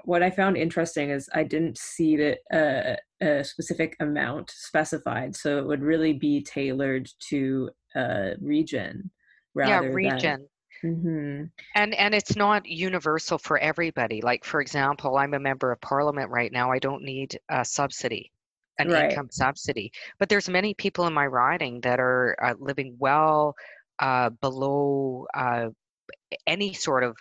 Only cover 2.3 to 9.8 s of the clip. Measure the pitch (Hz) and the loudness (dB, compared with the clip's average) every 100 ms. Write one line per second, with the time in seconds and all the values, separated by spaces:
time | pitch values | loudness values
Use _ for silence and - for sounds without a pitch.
2.3 | - - 160 151 131 127 - - - 165 | 0 0 2 2 2 -2 -4 -8 -2 2
3.3 | 143 143 - 160 165 160 - 151 147 123 | 2 0 -6 -4 -2 -2 -2 -2 -2 -2
4.3 | 147 - - - 156 156 151 - 120 127 | -4 -10 -16 -2 0 0 -2 -2 -4 -4
5.3 | - 151 143 135 143 147 160 160 139 147 | -4 -2 0 0 0 2 2 2 2 2
6.3 | 143 143 139 135 131 139 131 120 - - | 0 -2 -4 -2 0 0 -2 -6 -14 -4
7.3 | 143 135 135 127 - _ 139 123 101 95 | -2 0 -2 -4 -8 _ -4 -2 -2 -2
8.3 | - 143 151 160 123 90 - 190 - _ | -4 0 0 0 -4 -6 -8 -12 -14 _
9.3 | _ _ 143 135 190 | _ _ 0 2 4